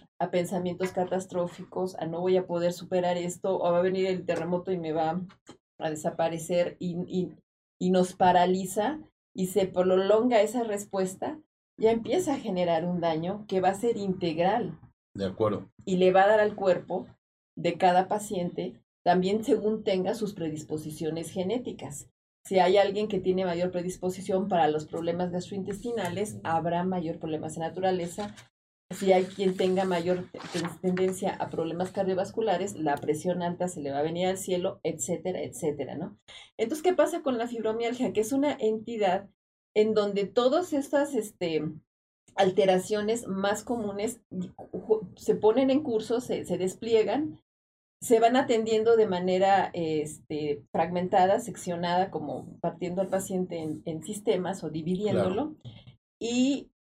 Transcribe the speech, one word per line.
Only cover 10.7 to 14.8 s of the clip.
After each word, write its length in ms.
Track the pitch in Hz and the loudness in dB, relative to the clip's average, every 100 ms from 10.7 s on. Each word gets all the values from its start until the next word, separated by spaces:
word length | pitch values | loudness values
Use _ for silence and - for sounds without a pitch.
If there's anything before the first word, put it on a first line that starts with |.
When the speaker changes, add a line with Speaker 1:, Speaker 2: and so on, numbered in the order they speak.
| 202 202 190 185 - 254 311 _ _ _ - | -4 -4 -4 -2 -4 -8 -8 _ _ _ 2
Speaker 1:
ya 140 | 220 | 2
empieza 420 | 233 220 339 330 | 4 2 0 0
a 40 | 262 | -2
generar 460 | 220 180 175 165 | -2 0 2 2
un 160 | 175 180 | 0 0
daño 440 | 170 156 175 208 - | 0 0 -4 -6 -2
que 140 | 185 | 0
va 80 | 180 | 2
a 60 | |
ser 220 | 185 240 214 | 2 -2 -2
integral. 840 | 196 180 170 156 185 226 170 - | -2 -2 -2 2 2 2 -2 -10